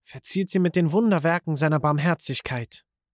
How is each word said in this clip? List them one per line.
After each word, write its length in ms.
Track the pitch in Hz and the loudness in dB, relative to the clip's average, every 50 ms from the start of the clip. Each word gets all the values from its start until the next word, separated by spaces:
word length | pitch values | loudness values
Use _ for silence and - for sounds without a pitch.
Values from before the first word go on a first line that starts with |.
verziert 480 | _ - - 131 - - - 190 196 - | _ -20 -14 -6 -4 -2 0 0 -2 0
sie 100 | - 185 | 0 2
mit 180 | 180 175 - | 2 2 2
den 160 | 185 175 156 151 | 2 0 2 2
Wunderwerken 640 | 208 233 220 196 165 143 165 170 175 - 165 156 | 2 2 2 2 2 2 0 0 0 -2 -4 -2
seiner 240 | 135 156 156 156 151 | 0 2 2 2 2
Barmherzigkeit. 1040 | 147 147 151 147 147 175 170 - - - 131 - - - 131 120 117 - - - - _ _ _ _ _ | 2 0 0 2 0 0 0 0 -2 -2 -2 -4 -4 -6 -6 -8 -8 -10 -12 -18 -18 _ _ _ _ _